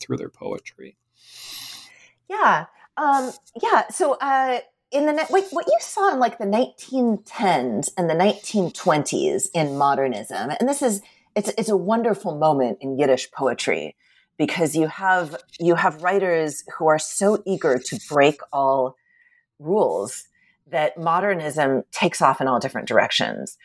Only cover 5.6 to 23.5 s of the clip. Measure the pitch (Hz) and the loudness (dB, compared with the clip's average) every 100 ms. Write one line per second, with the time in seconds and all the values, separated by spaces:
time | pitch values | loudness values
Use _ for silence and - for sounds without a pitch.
5.6 | - 640 - - 392 277 240 - 196 214 | 0 0 0 0 0 2 0 0 0 0
6.6 | 254 - - 262 240 208 - - 190 156 | 0 -4 -6 0 2 0 -4 -2 2 2
7.6 | 123 107 - - 170 160 202 208 - 214 | 0 -2 -4 -2 0 4 2 2 -2 0
8.6 | 170 - 185 151 - - 151 - - - | -2 0 2 2 2 -2 0 -2 -2 -2
9.6 | 147 139 139 135 135 107 110 95 117 151 | -2 2 2 2 0 -2 -8 -8 -6 -2
10.6 | 247 277 262 202 - _ _ 214 202 214 | -2 0 0 -2 -8 _ _ -4 -4 -4
11.6 | 214 196 175 226 233 202 190 151 156 143 | 0 0 2 0 2 -2 -4 2 2 4
12.6 | 120 101 135 135 143 127 - - 135 120 | 0 -2 -6 0 2 2 0 -2 -2 0
13.6 | - 80 76 - _ _ _ - 151 180 | -2 -2 -4 -14 _ _ _ -4 -4 0
14.6 | 160 156 156 - 190 185 160 165 - - | 0 0 -2 0 0 2 0 -10 -18 -2
15.6 | 170 170 180 156 180 196 185 165 156 143 | 2 2 2 0 0 0 2 0 0 -6
16.6 | - - 160 156 - - 202 214 - 190 | -14 0 4 4 0 0 2 2 -2 -2
17.6 | - 127 - 127 - 147 139 147 - 143 | 0 0 -2 -12 -2 4 4 2 -6 -2
18.6 | 135 135 127 - _ _ _ _ _ _ | 2 2 0 -4 _ _ _ _ _ _
19.6 | 151 208 135 85 107 - - _ _ _ | -2 0 2 0 -6 -10 -18 _ _ _
20.6 | _ 165 151 - 165 170 202 180 151 147 | _ -2 -2 -2 0 0 0 -2 -4 -2
21.6 | 139 135 - - 175 - 147 135 135 123 | 0 0 -4 -2 -2 4 2 2 0 0
22.6 | 135 110 104 113 107 - - - - | -2 -6 0 2 2 -2 -2 -6 -10